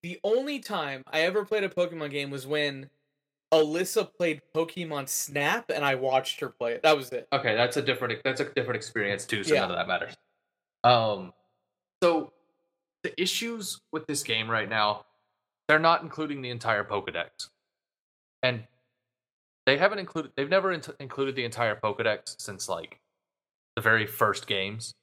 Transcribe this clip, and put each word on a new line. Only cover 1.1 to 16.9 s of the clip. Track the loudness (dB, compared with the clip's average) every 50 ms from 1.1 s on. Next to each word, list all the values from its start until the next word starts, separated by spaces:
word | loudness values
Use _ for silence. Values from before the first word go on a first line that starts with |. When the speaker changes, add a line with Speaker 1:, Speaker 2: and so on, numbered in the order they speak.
Speaker 1:
I | 0 2
ever | 2 4 2 0 -2
played | 0 0 0 0
a | 0
Pokemon | 0 0 -2 -2 -2 -6 -8 -6
game | -4 -6 -6 -6
was | -8 -10 -6
when | -2 0 0 0 0 -2 -6 -12 -16 _ _ _ _ _ _ _ _ _ _ _ _
Alyssa | 6 6 6 6 4 -2 -2 0 0 0 0 -2 _
played | _ 0 0 0 -2 _ _ _
Pokemon | -2 -2 -2 -2 -8 -8 -6 -6 -6 -4 -4
Snap, | -4 -6 -6 -4 -2 -2 0 0 0 0 -2 _
and | -4 0 2
I | 2 0
watched | 2 0 2 2 2 2 0 -6 -6
her | -6 -10
play | -6 _ -4 -4 -4
it. | 2 6
That | 6 6
was | 6 2 -4
it. | -8 -8 -6 _ -2
Speaker 2:
Okay, | 0 2 2 4
that's | 4 2 2 2 -2
a |
different, | 0 0 0 0 0 -4 -4 -2 -2
that's | -2 -2 -2
a | -4
different | -2 -2 -2 -2 -2 -4
experience | -6 -6 -6 -4 -2 -2 0 -2 -4 -4
too, | -4 -4 -4 2
so | 2 4
Speaker 1:
Yeah. | 4
Speaker 2:
none | 4 0
of | -2 -4
that | -2 -2
matters. | -2 -2 -2 -6 -12 _ _ _ _ _ _ _ _ _ _ _ _ _ _
Um, | 6 6 6 4 2 -2 -2 -6 -12 -16 _ _ _ _ _ _ _ _ _ _ _ _ _ 4
so | 4 4 4 0 -4 _ _ _ _ _ _ _ _ _ _ _ _ _ _ _
the | -10 -4 -2
issues | -2 -2 0 -2 -4 -4 -6 -6 -8 -8 -10 -10 _ _
with | -10 -10 -6
this | -4 -6 -6
game | -2 -2 -2 -2 0 0
right | -2 -2 -2 0
now, | 0 2 2 2 0 -2 -6 _ _ _ _ _ _ _ _ _ _ _ _ 2
they're | 2 4
not | 6 4 4 4 0
including | -6 -8 -6 -6 -6 -6 -8 -8
the | -8
entire | -8 -6 0 0 0 0 0
Pokedex, | 0